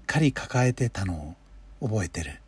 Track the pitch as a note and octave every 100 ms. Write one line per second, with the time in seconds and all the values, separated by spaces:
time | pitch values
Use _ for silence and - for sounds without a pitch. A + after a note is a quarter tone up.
0 | - D3+ D3+ - - B2+ B2+ B2 A#2+ -
1 | F#2+ E2 D2 E2+ - - - - A2+ A2
2 | F2+ - D#2+ E2